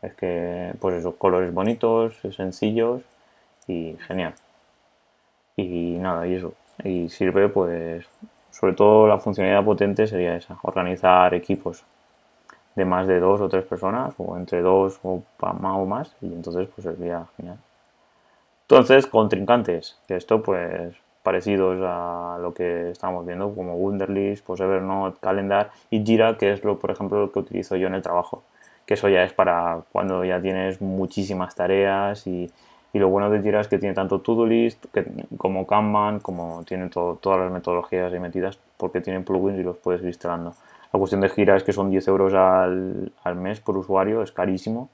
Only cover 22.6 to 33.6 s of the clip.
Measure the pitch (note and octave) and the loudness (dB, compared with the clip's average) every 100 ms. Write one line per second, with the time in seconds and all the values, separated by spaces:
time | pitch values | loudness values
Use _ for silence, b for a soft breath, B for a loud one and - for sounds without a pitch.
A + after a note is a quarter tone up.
22.6 | F2+ F2 F2 F2+ F#2 F2+ F2 F2 G2+ G#2 | -4 -4 -6 -6 -6 -6 -8 -6 -6 -6
23.6 | F#2 F2 F#2+ G2 F#2+ G2 G2 G2+ _ F#2 | -8 -4 -4 -2 -2 -2 -2 -4 _ -4
24.6 | F#2+ F#2+ F#2+ F#2+ F#2+ F#2 F#2+ G2 G2 G2 | 0 0 -2 -4 -4 -4 -2 -2 0 0
25.6 | G#2 B B A2+ G#2+ A2+ A2 A2 G2+ G2+ | 0 B B -4 2 4 4 4 0 0
26.6 | G#2 G2 F#2+ F#2+ G2 G2+ G2+ - F#2+ G2 | -2 -4 -4 -6 -2 0 0 -2 -4 -6
27.6 | F#2+ F#2 F#2 F#2+ F2+ F2 F2 - _ b | -4 -2 -2 -4 -2 -2 -2 -8 _ b
28.6 | b b - G#2 G2+ F#2+ F#2 - F2+ E2+ | b b -4 0 4 4 4 2 2 2
29.6 | E2+ E2+ - - F#2+ F#2 F#2 F2+ F#2+ F#2+ | 0 -4 -4 -4 -2 -2 -2 -2 -2 -2
30.6 | F#2+ F#2+ G2 F#2+ F#2 - F#2+ F#2+ F#2 - | -4 -4 -4 -4 -4 -4 -4 -4 -6 -4
31.6 | F2+ F#2+ G2 G2 G2+ G2+ - F2+ F2 b | 0 2 2 2 -2 -4 -6 -8 -8 b
32.6 | b b b G2+ G2 F#2+ G#2 G#2+ G2+ G#2 | b b b 0 2 2 2 0 2 0